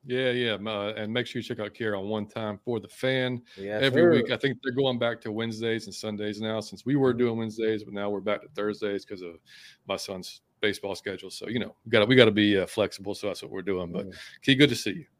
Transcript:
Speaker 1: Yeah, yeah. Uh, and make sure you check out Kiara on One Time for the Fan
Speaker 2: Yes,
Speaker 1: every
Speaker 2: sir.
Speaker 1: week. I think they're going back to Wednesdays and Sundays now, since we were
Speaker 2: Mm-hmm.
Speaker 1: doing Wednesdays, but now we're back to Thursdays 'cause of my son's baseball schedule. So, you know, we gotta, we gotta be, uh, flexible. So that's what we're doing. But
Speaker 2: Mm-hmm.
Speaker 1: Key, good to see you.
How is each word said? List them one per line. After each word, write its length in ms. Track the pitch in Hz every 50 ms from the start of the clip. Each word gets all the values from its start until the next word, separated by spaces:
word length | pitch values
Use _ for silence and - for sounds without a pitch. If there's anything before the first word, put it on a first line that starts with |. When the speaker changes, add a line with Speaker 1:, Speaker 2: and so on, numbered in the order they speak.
| _
Speaker 1:
Yeah, 280 | 135 123 127 131 127
yeah. 220 | 123 123 123 117 107 95 101
Uh, 280 | 110 110 101 101 104 110 107
and 160 | 107 107 113
make 140 | 123 120 -
sure 140 | - 123
you 20 | 110
check 160 | - 123 113
out 160 | 107 101 -
Kiara 240 | - 117 110 104 98
on 100 | 95 101
One 160 | 110 107 104
Time 320 | 101 - 117 110 107 104 101 _
for 140 | - 120 110
the 80 | 95 -
Fan 520 | - - - 131 131 131 127 127 127 120 120 _ -
Speaker 2:
Yes, 280 | - 98 98 104 - 139
Speaker 1:
every 180 | 135 123 127
Speaker 2:
sir. 80 | 170 175
Speaker 1:
week. 200 | 160 139 117 -
I 60 | 127 113
think 200 | - 139 123 113 -
they're 80 | 135 123
going 240 | 127 139 131 127 117
back 240 | 117 117 117 113
to 100 | - 117
Wednesdays 540 | 104 110 113 113 110 107 113 113 113 113 110
and 80 | 101 92
Sundays 480 | - - 107 104 101 104 107 104 104
now, 180 | 110 110 110 110
since 260 | 107 - - 92 - 120
we 80 | 139
were 160 | 147 135 127
Speaker 2:
Mm-hmm. 60 | 123 117
Speaker 1:
doing 180 | 123 120 113 113
Wednesdays, 460 | 113 110 107 110 113 110 110 107 107
but 100 | 95 101
now 160 | 104 101 101
we're 100 | 104 98
back 220 | 92 107 104 -
to 60 | - - -
Thursdays 500 | - 104 104 104 104 - 104 101 98 -
'cause 160 | - 107 92
of 140 | 90 85 85 80 _ _ - - - - - _ _ -
my 100 | 98 95
son's 440 | - - 98 92 90 - - - _ _ _ _
baseball 360 | - 107 98 - - 98 95
schedule. 340 | - - 104 95 90 - 92
So, 180 | - - 104 98
you 100 | 113 123
know, 160 | 101 104 - _ _
we 60 | 113
gotta, 160 | 110 113 104 110
we 80 | 131
gotta 160 | 127 120 113
be, 260 | 104 104 104 104 101 95
uh, 80 | 90
flexible. 480 | - - - 104 92 - - 98 101 101
So 140 | - - 104
that's 160 | 90 - -
what 80 | -
we're 100 | - 95
doing. 300 | 90 92 98 90 90 85
But 160 | 85 92 101 95
Speaker 2:
Mm-hmm. 100 | 90 - - - - -
Speaker 1:
Key, 140 | - - 135
good 140 | 131 147 135
to 60 | 120
see 160 | 120 - 110
you. 140 | 92 - - _ _